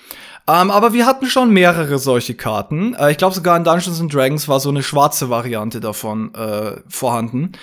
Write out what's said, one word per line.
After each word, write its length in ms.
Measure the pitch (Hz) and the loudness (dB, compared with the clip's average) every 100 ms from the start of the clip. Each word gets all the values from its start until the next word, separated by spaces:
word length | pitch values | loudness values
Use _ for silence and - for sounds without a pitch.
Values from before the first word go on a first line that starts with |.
| - - - - - | -20 -20 -20 -12 0
Ähm, 240 | 175 190 | 2 4
aber 220 | 202 233 | 4 4
wir 120 | 233 240 | 4 2
hatten 220 | 269 262 | 2 0
schon 240 | 262 247 | 2 4
mehrere 480 | 196 180 170 151 139 | 6 6 2 -2 -2
solche 340 | 131 123 117 | 0 0 -2
Karten. 640 | 113 117 107 101 151 220 - | -8 -6 -6 -4 -4 -4 2
Äh, 160 | 147 | 2
ich 60 | 151 | 4
glaub 160 | 185 | 2
sogar 220 | 185 175 170 | 2 2 2
in 80 | |
Dungeons 380 | 170 170 180 165 | 4 2 0 -4
and 120 | 165 | -2
Dragons 340 | 143 131 147 147 | 0 0 0 0
war 120 | 135 | 0
so 100 | 135 | 0
eine 140 | 143 | -2
schwarze 460 | 131 147 147 - 131 | -2 2 2 0 -4
Variante 500 | 117 120 110 107 113 | -4 -4 -6 -6 -6
davon, 540 | 110 104 110 107 110 | -8 -8 -8 -6 -8
äh, 480 | - 110 104 107 - - | -8 -6 -4 -6 -10 -14
vorhanden. 640 | - 131 117 113 127 175 - | -6 -2 -2 -2 -4 -6 -8